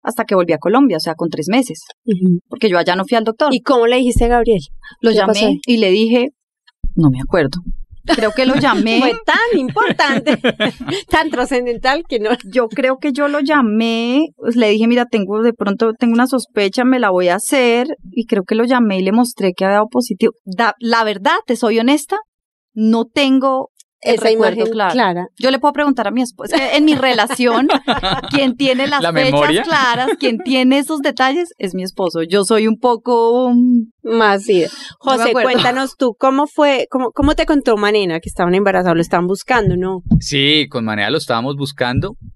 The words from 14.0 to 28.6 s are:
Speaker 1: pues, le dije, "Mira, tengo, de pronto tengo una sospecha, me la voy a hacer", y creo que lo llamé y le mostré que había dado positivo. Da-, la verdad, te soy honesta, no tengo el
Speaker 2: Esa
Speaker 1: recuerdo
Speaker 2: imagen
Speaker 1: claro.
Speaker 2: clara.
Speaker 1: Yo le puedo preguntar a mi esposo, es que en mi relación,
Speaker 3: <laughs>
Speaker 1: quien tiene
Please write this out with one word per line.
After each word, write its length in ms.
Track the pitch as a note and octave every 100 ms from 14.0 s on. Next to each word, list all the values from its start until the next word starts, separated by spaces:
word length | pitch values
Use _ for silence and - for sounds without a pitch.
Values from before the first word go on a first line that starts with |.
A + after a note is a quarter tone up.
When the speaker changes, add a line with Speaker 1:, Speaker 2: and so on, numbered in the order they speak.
| A#3 C4 D#4+ -
Speaker 1:
pues, 200 | - A#3+
le 140 | A3
dije, 180 | G#3 A3+
"Mira, 180 | A#3+ A#3+
tengo, 360 | A3 F#3+ G#3+
de 100 | A#3
pronto 400 | A#3 G3+ G3 A3+
tengo 200 | A3+ A#3+
una 120 | A3+ B3+
sospecha, 560 | C4 - - G3 A3
me 160 | B3 C4
la 120 | G#3+
voy 160 | F3+ F3+
a 80 | F3+
hacer", 520 | - C#4+ A#3+ A#3 C4+ - F#3
y 140 | G#3+ A3+
creo 180 | G3+
que 120 | F#3 A3
lo 100 | A#3+
llamé 320 | B3+ A3 F#3+
y 40 |
le 80 | F#3+
mostré 420 | A3 A#3+ - G3
que 100 | F3+ F#3+
había 100 | G3+
dado 120 | A3
positivo. 440 | B3 B3 F#3+ A3+ -
Da-, 300 | - F#3 A3+ -
la 240 | A#3 A3+
verdad, 320 | A3 G3 A#3 E4+ -
te 100 | A#3
soy 220 | A#3 G#3+
honesta, 380 | A#3 D4 - G4+ - _ _ _ _
no 320 | A3 A3 A3+ A3+
tengo 640 | - C4+ C4 C4+ C4 - _ _ _
el 120 | - A#3
Speaker 2:
Esa 140 | A3+
Speaker 1:
recuerdo 260 | A3 A3+ A3
Speaker 2:
imagen 160 | A3
Speaker 1:
claro. 200 | A3+ F#3+
Speaker 2:
clara. 320 | A#3 G3+ F3 F3+ -
Speaker 1:
Yo 140 | B3+
le 80 | C4+
puedo 140 | D4
preguntar 340 | D4 D4 C4+ G#3
a 40 |
mi 120 | A3+
esposo, 320 | B3 - - D#4+
es 40 |
que 160 | C4+ C#4+
en 80 | D#4
mi 100 | C#4+
relación, 720 | B3+ A#3+ B3 C4+ B3 A#3 C#4
Speaker 3:
<laughs> 640 | C#4+ - B3 F#3+ - -
Speaker 1:
quien 240 | C#4 C4
tiene 320 | B3